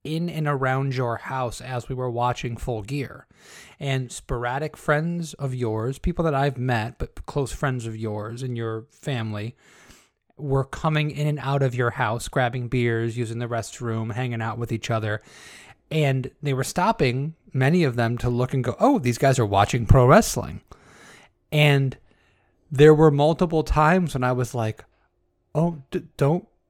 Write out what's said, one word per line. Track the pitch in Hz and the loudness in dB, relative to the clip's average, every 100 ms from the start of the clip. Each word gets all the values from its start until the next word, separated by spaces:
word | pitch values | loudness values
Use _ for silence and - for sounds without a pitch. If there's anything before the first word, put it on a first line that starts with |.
in | 151 160 175 | -8 -4 -4
and | 156 147 | -2 -2
around | 143 131 131 139 | 0 0 0 0
your | 127 123 117 | -2 -2 -4
house | - 131 123 - | -6 -6 -4 -6
as | 123 127 - | -8 -8 -6
we | 127 | -6
were | 127 | -4
watching | 120 123 123 123 117 | -2 -2 -2 -6 -6
Full | - 113 | -6 -6
Gear. | 104 143 127 78 - _ - - - - | -6 -8 -8 -12 -20 _ -20 -20 -20 -10
And | 143 131 123 | -4 -4 -6
sporadic | - - 123 120 135 151 - | -12 -8 -6 -4 -4 -6 -6
friends | - 147 165 170 160 | -2 0 0 -4 -8
of | - 139 127 | -8 -6 -2
yours, | 117 110 117 135 | -2 -2 -4 -4
people | - 170 | -4 0
that | 160 139 | 0 2
I've | 143 127 | 0 0
met, | 127 117 110 - | 0 0 -2 -6
but | - - - | -10 -10 -8
close | 147 131 | -6 -6
friends | - 139 127 | -4 -4 -4
of | 113 110 | -6 -8
yours | 110 107 104 120 | -6 -6 -8 -8
and | 131 117 | -6 -6
your | 113 113 113 | -4 -6 -10
family, | _ - 127 110 104 110 - _ - - - _ _ _ - | _ -6 -4 -4 -6 -8 -12 _ -20 -20 -20 _ _ _ -12
were | 147 135 | -2 0
coming | 127 - 160 151 151 | 0 -4 -2 0 -2
in | 147 147 | -2 -2
and | 151 | -2
out | 131 139 | -2 0
of | 135 | 0
your | 120 120 | 2 0
house, | - 113 113 - | 0 -2 -2 -4
grabbing | - 123 127 120 | 0 0 -2 -4
beers, | 127 117 113 117 117 | 0 0 0 -2 -4
using | 113 117 | -6 -6
the | 120 | -6
restroom, | 117 - - 120 113 113 | -6 -6 -8 -6 -4 -4
hanging | 120 127 113 | -4 -4 -4
out | 113 113 | -6 -6
with | 117 | -6
each | 113 - | -6 -2
other. | 113 107 107 - - - - - - _ | -2 -2 -4 -8 -20 -20 -20 -20 -20 _
And | 156 143 131 123 - | 0 2 0 -4 -6
they | 143 | -4
were | 131 | -2
stopping, | 131 - 185 220 135 123 151 - _ | -2 0 0 2 0 0 -4 -8 _
many | 135 131 180 | 0 4 4
of | 147 120 | 2 2
them, | 117 117 | 0 0
to | 123 | -2
look | 120 127 | 0 0
and | 135 | 0
go, | 123 - | -2 2
"Oh, | 247 262 | 4 4
these | 123 117 | 2 2
guys | 139 131 | 2 4
are | 107 | 2
watching | 98 101 120 107 | 4 2 2 2
pro | 131 123 | 4 6
wrestling." | 185 220 - 65 85 - - - - - - - _ _ | 6 4 -4 -8 -12 -18 -20 -20 -20 -20 -20 -20 _ _
And | 151 147 139 135 - _ _ _ _ _ _ _ | 2 4 4 2 -4 _ _ _ _ _ _ _
there | 135 151 | 8 10
were | 151 156 | 10 8
multiple | 143 147 160 170 160 | 6 2 2 2 0
times | 147 - 151 185 165 | 0 4 4 4 2
when | 131 | 0
I | 127 | 0
was | 127 120 | 0 -2
like, | 123 110 - - _ _ _ _ _ _ | -2 -2 -4 -14 _ _ _ _ _ _
"Oh, | 151 170 160 - | -2 0 -2 -8
d-, | 185 - - | -8 -8 0
don't, | 143 175 - _ _ | 0 0 -4 _ _